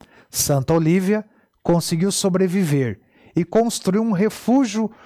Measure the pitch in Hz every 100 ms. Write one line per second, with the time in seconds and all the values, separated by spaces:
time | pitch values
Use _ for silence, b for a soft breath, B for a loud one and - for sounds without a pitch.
0 | B B B - - 139 131 165 160 185
1 | 185 208 214 b b _ - 170 - 165
2 | 196 - 196 185 190 196 170 143 123 98
3 | b b b - 170 220 233 - - 196
4 | 226 185 214 - - 262 247 214 214 B